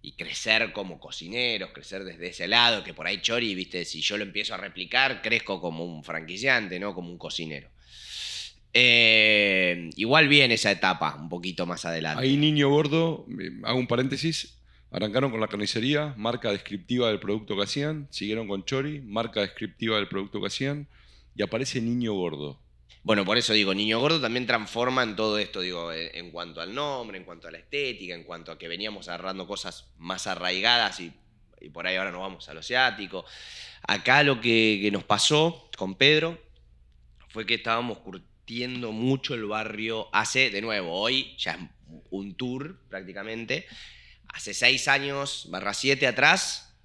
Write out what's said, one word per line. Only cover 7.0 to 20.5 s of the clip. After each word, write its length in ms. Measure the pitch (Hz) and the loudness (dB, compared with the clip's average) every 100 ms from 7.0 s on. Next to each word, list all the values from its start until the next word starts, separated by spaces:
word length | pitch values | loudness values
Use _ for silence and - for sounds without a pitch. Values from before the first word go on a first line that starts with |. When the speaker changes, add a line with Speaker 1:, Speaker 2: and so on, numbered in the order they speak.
| 87 | -10
Speaker 1:
un 80 | 87 | -10
cocinero. 520 | 87 - 80 73 - _ - - - - - - - - _ 120 | -10 -8 -8 -10 -14 _ -20 -20 -16 -12 -10 -10 -12 -16 _ 8
Eh, 1120 | 123 117 113 110 107 104 101 95 90 87 82 | 8 8 8 8 8 6 6 4 4 2 -4
igual 320 | 73 110 151 147 | -4 4 6 8
viene 280 | 143 131 | 8 8
esa 180 | 113 107 | 4 2
etapa 420 | 98 95 90 78 | 2 2 2 -2
un 140 | 73 80 | -4 -10
poquito 360 | 87 90 87 | -8 -6 -4
más 200 | 87 85 | -4 -4
adelante. 400 | 87 82 80 76 | -4 -4 -4 0
Speaker 2:
Ahí 120 | 131 143 | 2 4
Niño 340 | 151 151 139 | 4 4 6
Gordo, 540 | 147 151 160 165 156 - 92 | 6 4 2 2 -2 -8 -10
eh, 120 | 90 - | -8 -8
hago 160 | 110 127 | 0 0
un 80 | 127 | 2
paréntesis, 720 | 120 131 131 160 160 - - _ _ _ | 2 2 0 -2 -2 -8 -16 _ _ _
arrancaron 400 | - 107 117 135 | -4 0 2 0
con 100 | 113 | 0
la 60 | 107 | -4
carnicería, 680 | 104 104 117 123 147 151 123 | -2 -2 0 0 0 -2 -4
marca 340 | 110 117 117 | -4 -2 -2
descriptiva 580 | 101 - 101 - 123 117 | -2 -4 -10 -2 2 2
del 120 | 104 | 0
producto 360 | 95 107 104 98 | -2 -4 -2 -2
que 60 | |
hacían, 460 | 101 - 147 156 143 | -2 -2 -2 -4 -8
siguieron 380 | - 101 110 107 | -8 -4 -4 -4
con 160 | 101 | -6
Chori, 360 | 95 135 143 151 | -2 -2 -2 -6
marca 400 | 123 104 113 - | -6 -4 -2 -2
descriptiva 560 | 98 - 101 - 113 110 | -2 -4 -10 -4 0 0
del 120 | 98 | 0
producto 320 | 98 98 104 | -4 -6 -6
que 80 | |
hacían, 400 | 98 | -6